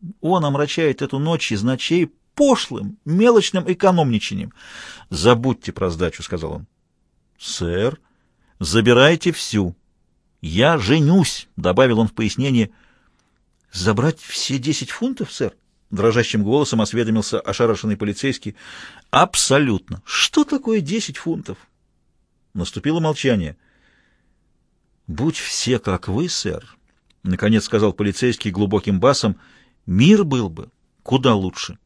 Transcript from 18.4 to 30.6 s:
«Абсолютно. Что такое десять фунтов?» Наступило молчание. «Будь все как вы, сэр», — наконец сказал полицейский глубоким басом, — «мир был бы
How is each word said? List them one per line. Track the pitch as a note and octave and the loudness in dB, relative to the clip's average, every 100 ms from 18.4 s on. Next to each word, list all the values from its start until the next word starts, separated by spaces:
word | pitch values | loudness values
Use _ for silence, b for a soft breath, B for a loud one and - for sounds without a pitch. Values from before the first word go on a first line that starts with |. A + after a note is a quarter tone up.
| G#2+ B B B B B _ | -8 B B B B B _
«Абсолютно. | B2+ F3+ - - C#3 C#3 G2 - - | 2 2 0 2 2 2 0 -4 -12
Что | - - - - | -8 -4 0 0
такое | D4 C#4 A3+ A3 | 0 -2 -2 -2
десять | C#3+ A3 - C#3 | -2 -4 -6 -8
фунтов?» | E3+ D#3+ - F#2+ _ _ _ _ _ _ _ _ _ | -8 -8 -8 -16 _ _ _ _ _ _ _ _ _
Наступило | F#2+ F2 - D3 E3 | -8 -8 -6 -2 0
молчание. | D#3 D3 C3+ A2 D#2 - _ _ _ _ _ _ _ _ _ _ _ _ _ _ - | 0 0 0 0 -2 -10 _ _ _ _ _ _ _ _ _ _ _ _ _ _ -12
«Будь | D#2+ D3+ - | -4 -4 -4
все | - - - B2 | -8 -6 -2 -2
как | - F#2 - | -2 -4 -4
вы, | G2+ F3 | -4 -4
сэр», — | - F#2+ D#2 - _ _ _ _ _ | -4 -6 -8 -12 _ _ _ _ _
наконец | F#2+ F2+ G#2+ A2 | -4 0 2 2
сказал | - A2 G#2+ | 2 2 2
полицейский | - G#2 F#2+ B2+ A2+ G#2+ | 2 -2 0 -2 -2 -4
глубоким | F#2 G2+ G2+ G#2 F#2+ | -2 0 0 0 2
басом, — | B2 C3+ A2+ F#2 b b b b - | 2 2 0 -4 b b b b -2
«мир | F#2 D3 G#3 | 4 6 6
был | E3+ C3 G2 | 4 -2 -4
бы | D#2+ | -6